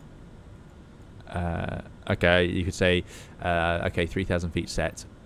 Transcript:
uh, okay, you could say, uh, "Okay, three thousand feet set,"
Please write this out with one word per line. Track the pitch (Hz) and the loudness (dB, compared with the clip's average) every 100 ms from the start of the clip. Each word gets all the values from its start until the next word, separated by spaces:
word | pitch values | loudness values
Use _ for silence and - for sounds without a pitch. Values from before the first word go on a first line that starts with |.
| - - - - - - - - - - - - - | -20 -20 -20 -20 -20 -20 -20 -20 -20 -20 -20 -18 -8
uh, | 90 87 85 90 - - - - | -4 -2 -2 -4 -6 -10 -8 -4
okay, | 104 87 90 | 2 6 6
you | 87 95 | 4 2
could | 87 | -2
say, | - 92 90 87 - - - | 2 4 4 0 -10 -18 -6
uh, | 90 85 82 85 95 | -2 0 2 0 0
"Okay, | - | -2
three | 85 - | -2 -2
thousand | 95 87 87 | -2 0 -2
feet | 85 82 | -4 -4
set," | - 80 - - - | -2 -4 -4 -14 -20